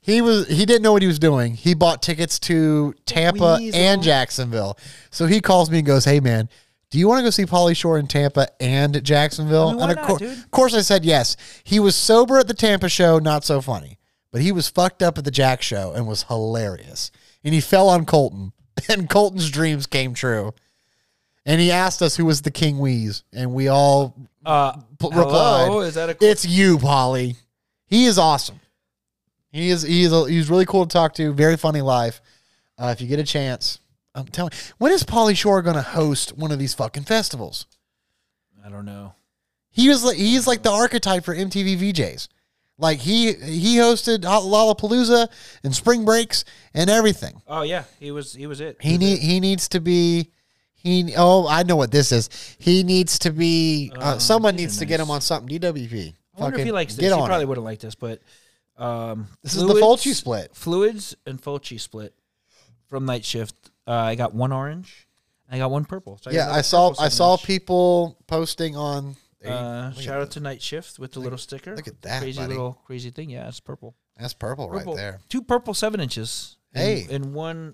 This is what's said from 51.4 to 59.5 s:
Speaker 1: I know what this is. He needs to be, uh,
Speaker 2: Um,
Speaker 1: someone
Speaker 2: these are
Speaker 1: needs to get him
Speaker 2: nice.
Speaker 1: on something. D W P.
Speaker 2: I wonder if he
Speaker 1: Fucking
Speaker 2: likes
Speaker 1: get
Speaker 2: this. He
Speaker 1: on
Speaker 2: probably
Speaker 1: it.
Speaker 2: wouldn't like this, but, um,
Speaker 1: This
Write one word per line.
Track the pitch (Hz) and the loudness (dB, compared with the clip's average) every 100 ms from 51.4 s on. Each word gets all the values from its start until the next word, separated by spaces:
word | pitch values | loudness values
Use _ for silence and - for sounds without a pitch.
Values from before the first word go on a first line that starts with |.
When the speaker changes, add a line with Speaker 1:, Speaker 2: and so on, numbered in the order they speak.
| 160 | 4
Speaker 1:
I | 156 | 0
know | 180 165 | 2 2
what | 123 | 2
this | 143 135 | 2 2
is. | 120 113 - - _ | 0 -2 -12 -20 _
He | 175 185 | 2 2
needs | 180 185 175 - | 2 0 0 -2
to | 175 | -2
be, | 156 165 165 160 151 139 127 | -2 0 2 0 -2 -6 -6
uh, | 139 | -4
Speaker 2:
Um, | 131 | -2
Speaker 1:
someone | - 226 220 180 | 2 2 2 0
Speaker 2:
these | |
are | 170 | -6
Speaker 1:
needs | 101 | -6
to | 151 | -4
get | 160 | -4
him | 156 | -2
Speaker 2:
nice. | 147 | -4
Speaker 1:
on | |
something. | - 156 123 | -4 -6 -6
D | 160 | -6
W | 175 151 117 | -6 -6 -10
P. | 113 80 80 _ 185 | -10 -12 -16 _ -8
Speaker 2:
I | |
wonder | 247 262 | -6 -4
if | |
he | 233 | -4
Speaker 1:
Fucking | |
Speaker 2:
likes | 202 143 110 | -4 -6 -2
Speaker 1:
get | |
Speaker 2:
this. | 185 | 0
He | 180 | 0
Speaker 1:
on | 135 | 0
Speaker 2:
probably | 180 | -2
Speaker 1:
it. | 139 | -2
Speaker 2:
wouldn't | 123 110 | -6 -8
like | 110 | -12
this, | 110 107 | -16 -14
but, | 117 110 _ _ _ _ _ _ | -14 -14 _ _ _ _ _ _
um, | 120 117 113 110 104 _ | -8 -8 -8 -10 -14 _
Speaker 1:
This | 139 | -8